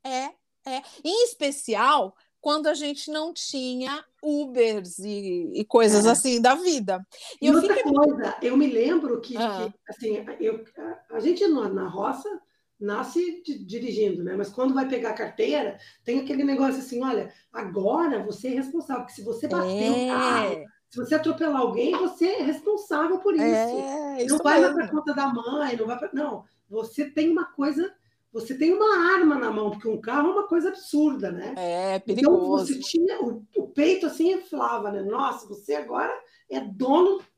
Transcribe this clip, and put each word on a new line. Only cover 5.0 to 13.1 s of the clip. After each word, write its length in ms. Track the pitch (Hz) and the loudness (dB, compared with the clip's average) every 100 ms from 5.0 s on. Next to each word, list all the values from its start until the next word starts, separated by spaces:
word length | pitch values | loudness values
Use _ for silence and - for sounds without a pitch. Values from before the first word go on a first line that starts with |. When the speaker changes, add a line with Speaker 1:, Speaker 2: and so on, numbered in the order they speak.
Speaker 1:
e, 500 | 202 202 196 180 165 | -8 -8 -4 -4 -4
e 120 | - | -6
coisas 420 | 214 233 220 208 220 | 2 6 8 8 6
Speaker 2:
É. 40 | |
Speaker 1:
assim 300 | 233 262 240 | 4 2 4
da 140 | 240 | 4
vida. 500 | 285 359 285 196 185 190 - - - | 4 2 0 -2 -4 -6 -20 -20 0
E 40 | 254 | 6
Speaker 2:
E 20 | |
Speaker 1:
eu 80 | 320 | 6
Speaker 2:
outra 180 | 403 | 6
Speaker 1:
fico 180 | 508 311 | 2 4
Speaker 2:
coisa, 440 | 277 294 254 - - | 6 6 4 -4 -2
eu 160 | 247 269 | 2 4
me 120 | 285 | 4
lembro 520 | 233 262 339 285 233 | 4 2 2 0 -4
que, 160 | - 226 | -4 -4
Speaker 1:
Ah. 320 | 226 190 180 | -2 -2 -6
Speaker 2:
que, 60 | - - | -8 -20
assim, 340 | 208 220 208 208 - | -8 -4 -4 -6 -4
eu, 260 | 220 220 - 349 330 - _ | -4 -4 -12 -14 -12 -14 _
a, 60 | 453 | -2
a 20 | |
gente 260 | 294 - 403 | 0 2 2
na, 200 | 277 208 | 2 0
na 200 | 190 185 | -4 -6
roça 400 | 185 208 262 415 392 _ _ _ _ | -4 -4 -6 -8 -12 _ _ _ _
nasce 640 | 202 214 254 | -6 -6 -4